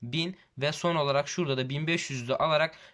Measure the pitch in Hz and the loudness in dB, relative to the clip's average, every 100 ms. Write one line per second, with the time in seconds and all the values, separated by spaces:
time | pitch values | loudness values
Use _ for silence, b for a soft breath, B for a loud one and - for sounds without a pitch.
0 | 120 147 165 190 b - 143 151 175 165 | -4 -2 -2 -4 b -4 -2 0 0 2
1 | 143 139 143 - 165 131 131 143 156 165 | 2 2 0 -2 0 0 -2 -2 -2 -2
2 | - 131 120 131 160 151 160 - B | -2 -6 -2 0 2 2 2 -4 B